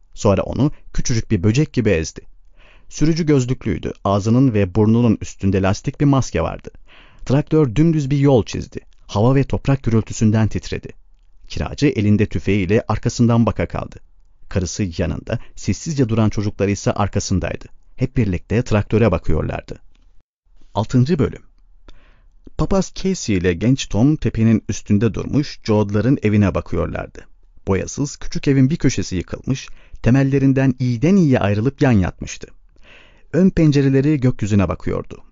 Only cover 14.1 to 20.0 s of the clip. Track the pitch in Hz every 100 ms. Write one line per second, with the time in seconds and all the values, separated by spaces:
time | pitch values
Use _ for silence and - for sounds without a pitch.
14.1 | - - - - - 87 - 98 - 82
15.1 | - - - - - - 101 165 143 117
16.1 | 113 107 113 101 - 101 101 - - 101
17.1 | 98 - 92 - - - - - - 131
18.1 | - 107 87 - 110 - 107 - 107 113
19.1 | 85 - 80 85 82 - - - -